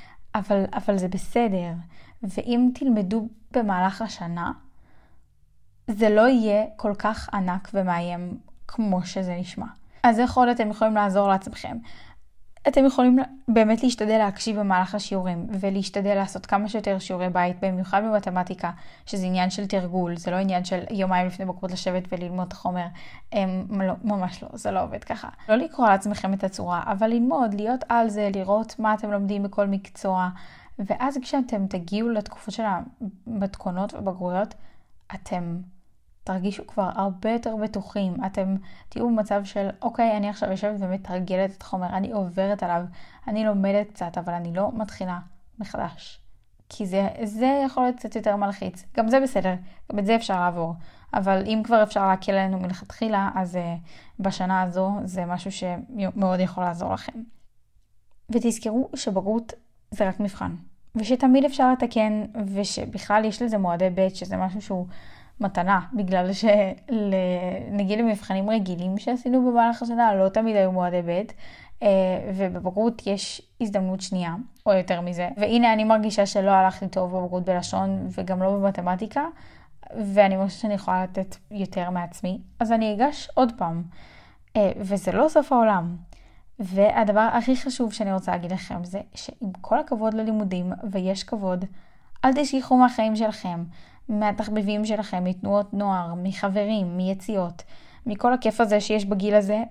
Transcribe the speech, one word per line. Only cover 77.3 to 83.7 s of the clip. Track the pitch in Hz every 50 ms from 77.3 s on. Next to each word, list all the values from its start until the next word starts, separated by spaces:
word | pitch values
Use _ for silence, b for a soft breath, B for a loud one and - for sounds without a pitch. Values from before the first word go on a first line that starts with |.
| 180 180 175
בלשון, | 185 180 180 180 - - 190 190 196 196 190 190 185
וגם | 185 - 185 180 190 185 185
לא | 190
במתמטיקה, | 202 202 196 196 196 - 175 180 185 180 220 214 - 277 294 339 330 B B B B B B B B - - - -
ואני | 226 214 196 196 202 202 190 190
מרגישה | 190 196 196 185 -
שאני | - 214 208
יכולה | 196 - - 185 185 185
לתת | 185 185 196 190 185 - - - -
יותר | 208 202 190 185 - 190 175 175
מעצמי, | 185 180 175 170 - - - 180 190 247 - - - -
אז | 247 220
אני | 233 220 220 214 208
אגש | 202 240 285 294 - - - -
עוד | - 262 233 233
פעם. | - 185 170